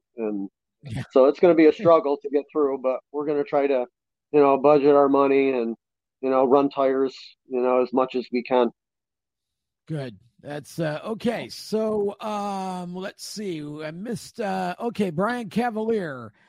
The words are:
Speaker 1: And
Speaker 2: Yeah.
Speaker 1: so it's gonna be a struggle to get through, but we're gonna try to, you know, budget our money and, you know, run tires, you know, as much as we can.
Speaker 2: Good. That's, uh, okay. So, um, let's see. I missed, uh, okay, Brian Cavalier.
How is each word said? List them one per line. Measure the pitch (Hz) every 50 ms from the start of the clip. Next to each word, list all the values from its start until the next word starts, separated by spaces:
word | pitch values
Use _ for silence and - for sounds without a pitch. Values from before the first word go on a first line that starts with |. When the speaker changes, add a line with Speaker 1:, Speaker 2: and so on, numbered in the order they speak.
| _ _ _
Speaker 1:
And | 120 113 107 104 98 98 95 _ _ _ _ _ _
Speaker 2:
Yeah. | - 131 113 135 123 -
Speaker 1:
so | - 135 131
it's | 143 151 -
gonna | 190 175 165
be | 160 160
a | 151
struggle | - - 208 170 165 160 143 143 143 -
to | - 139
get | 131 143 139 _
through, | - 151 147 135 135 131
but | 123 131 127 - - _
we're | - 147 147
gonna | 151 147 143 143
try | - 156 143 139
to, | 139 139 127 123 - _ _ _ _ _ _ _ _
you | - 147
know, | 143 139 135 131
budget | 127 147 151 147 135 147 143
our | 143 143 139
money | 139 139 139 139 139 139 135 135
and, | 131 123 117 113 113 - _ _ _ _ _ _ _ _
you | 131 131
know, | 131 131 135
run | 123 135 143 139 143
tires, | - 139 135 135 135 135 135 127 - - - - _ _ _ -
you | 131 123
know, | 123 127 127 127
as | 127 -
much | 123 131 131 127 -
as | 127 113 -
we | 120 123
can. | 120 - 131 123 123 117 - _ _ _ _ _ _ _ _ _ _ _ _ _ _ _ _ _ _ _ _ _ _
Speaker 2:
Good. | - 160 147 135 123 104 - _ _ _ _
That's, | - 139 147 147 - - - 165
uh, | 165 151 151 151 -
okay. | 214 226 185 - 240 226 175 131 110
So, | - - - - 202 220 220 214 214 214 202 202 196 -
um, | 175 - 214 208 202 202 196 190 190 190 185 180 180 175 175
let's | 185 185 - - - -
see. | - - 202 214 190 165 151 147 147 147 151
I | 156 156
missed, | 160 175 202 247 220 - - - - -
uh, | 220 190 190 190 185 180 180 -
okay, | 233 240 196 - 208 180
Brian | 151 160 196 226 247 247 233 175
Cavalier. | - 196 240 240 208 214 220 220 233 208 180 156 135 123 117 104 - _ _